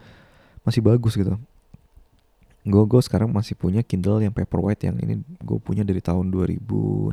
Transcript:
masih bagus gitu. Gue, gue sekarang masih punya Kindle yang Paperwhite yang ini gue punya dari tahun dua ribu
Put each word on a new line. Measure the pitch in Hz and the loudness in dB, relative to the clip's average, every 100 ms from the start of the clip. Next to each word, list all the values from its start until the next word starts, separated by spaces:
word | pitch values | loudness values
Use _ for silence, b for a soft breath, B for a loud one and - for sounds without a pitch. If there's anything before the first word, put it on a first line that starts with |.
| B B B B B B - | B B B B B B -2
masih | 117 | 2
bagus | 107 120 113 | 4 4 2
gitu. | 107 92 107 - _ _ - _ - _ _ _ _ _ _ | 0 -2 -2 -8 _ _ -20 _ -20 _ _ _ _ _ _
Gue, | 101 101 | 2 4
gue | 107 123 | 6 4
sekarang | - 95 113 | 4 0 0
masih | 101 - - | 0 -4 -4
punya | - 101 120 | -2 -2 -2
Kindle | 98 92 107 | -2 0 2
yang | 107 120 | 0 -2
Paperwhite | - 87 95 107 - | -4 -2 0 -2 -2
yang | 117 | -4
ini | 113 107 | -4 -4
gue | 120 180 113 110 | -8 -14 -6 -6
punya | - 104 101 | -4 -4 -2
dari | 92 | -2
tahun | - 90 92 | 0 -2 0
dua | 92 | 0
ribu | 90 87 107 107 104 104 104 | -2 -2 -4 -2 0 -2 -2